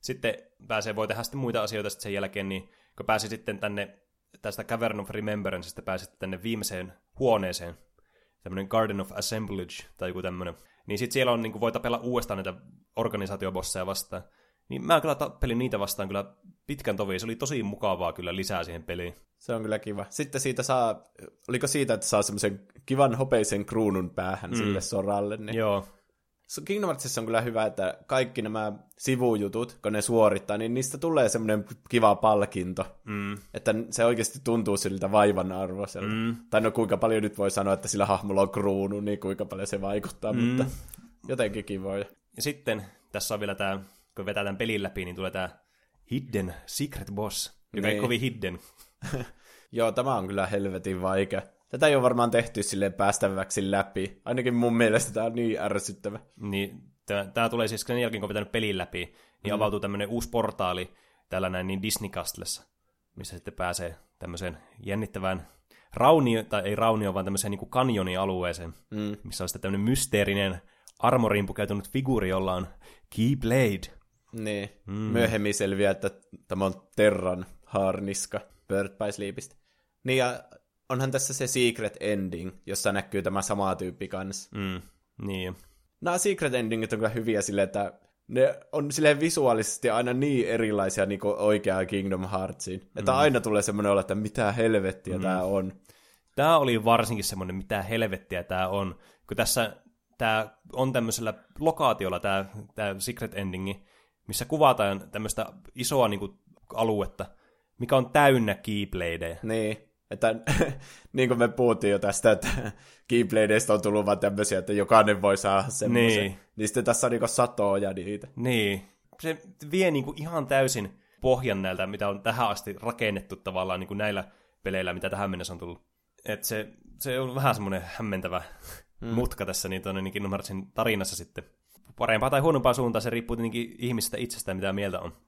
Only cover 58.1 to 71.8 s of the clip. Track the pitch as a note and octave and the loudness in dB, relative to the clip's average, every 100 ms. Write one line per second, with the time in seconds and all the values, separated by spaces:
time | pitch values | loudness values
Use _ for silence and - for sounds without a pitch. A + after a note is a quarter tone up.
58.1 | G#2+ G2 G#2 G2+ A#2 A2 F#2+ F2 F2+ F2 | -2 -4 -4 -2 -2 -2 -2 -4 -6 -10
59.1 | _ _ _ G2+ G#2 G#2+ G#2 G2+ G2+ G2+ | _ _ _ -4 0 0 0 -4 -4 -2
60.1 | A#2 A2+ A#2 G#2+ - F#2+ F2+ F2+ _ _ | -4 -2 -2 -2 0 -2 -2 -6 _ _
61.1 | _ _ F#2 F#2 F#2 F#2 F#2+ G#2 - G#2 | _ _ -2 -2 -2 -4 -4 -2 -4 -4
62.1 | F#2 E2 - - - - _ _ _ _ | -6 -8 -8 -8 -10 -12 _ _ _ _
63.1 | - - F2+ - - F2+ F2 F2 D#2+ _ | -16 -14 -12 -14 -4 -4 -2 -6 -10 _
64.1 | _ F2 E2+ F#2 D#2+ - - G2 G2 G#2+ | _ -12 -8 -8 -8 -16 -14 -6 -4 -4
65.1 | - F#2+ F#2 - _ _ - _ - C3 | -4 -2 -2 -6 _ _ -20 _ 4 6
66.1 | D#3+ B2+ A2+ G#2 G#2+ F#2+ G#2 A2+ A2 G#2 | 8 6 2 0 -4 -2 2 2 2 0
67.1 | F#2+ F#2+ G2 G#2+ G2 - B2+ C3 A2 F#2 | -2 -2 -2 -2 -6 -4 0 2 2 0
68.1 | F#2 G2 F#2 F2 E2+ E2+ - _ G#2+ G#2 | 0 0 0 -2 -4 -10 -14 _ -6 -6
69.1 | G#2 - F#2+ F#2 F#2+ G2 G2 G#2 C3+ - | -8 -10 -8 -6 -4 -2 0 2 2 2
70.1 | G#2 G2+ G2 G2 F2 - _ - _ A#2 | 2 4 2 0 -2 -12 _ -20 _ 2
71.1 | B2+ A2 G#2 G2 G2 G#2 G#2 | 4 4 2 0 -2 -2 -2